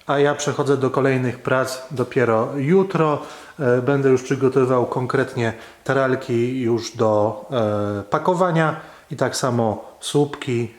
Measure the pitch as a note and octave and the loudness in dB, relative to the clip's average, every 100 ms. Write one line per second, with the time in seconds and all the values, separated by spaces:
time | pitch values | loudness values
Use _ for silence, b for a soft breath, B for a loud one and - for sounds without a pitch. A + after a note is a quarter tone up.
0 | - C#3+ C#3+ D3 - A#2+ C3+ C#3 B2+ C3 | -4 0 2 0 -2 -2 0 0 0 2
1 | C3 C3 B2+ B2 - C3 B2+ - - B2 | 2 2 -2 -4 -2 0 0 -6 -8 -6
2 | A#2+ - A#2 A2+ B2 C#3 C#3 F#3+ F#3+ E3+ | -2 0 2 2 0 -2 2 2 2 0
3 | D#3 C#3+ B B B - C3 B2 B2 C#3+ | 0 0 B B B -2 2 2 2 2
4 | C3+ C3 - C3+ C3 C3+ B2+ B2+ A#2 - | 4 4 2 0 2 4 4 2 2 -2
5 | B2 C3+ B2+ - A2+ A2 B B - C3+ | -2 0 -2 -2 -2 -4 B B -2 0
6 | C3 B2+ - A#2 A#2+ C3 A#2 A#2 A2+ A#2 | 2 0 -2 0 0 0 0 0 -2 0
7 | A2+ G#2+ G#2+ A2 - B2+ G#2+ G#2 G#2 G#2 | 2 4 2 -2 -6 -2 0 -2 -4 -6
8 | G2 D#3 D#3 F3 F#3 E3 D#3 D#3+ B B | -4 -2 0 0 2 2 0 -2 B B
9 | B C3 B2+ - C3+ A#2+ A2+ G2+ - - | B -4 -4 -2 -2 0 0 -2 -8 -14
10 | - C#3+ D3 C#3 - A#2+ A2+ | -2 0 0 -2 -4 -4 -4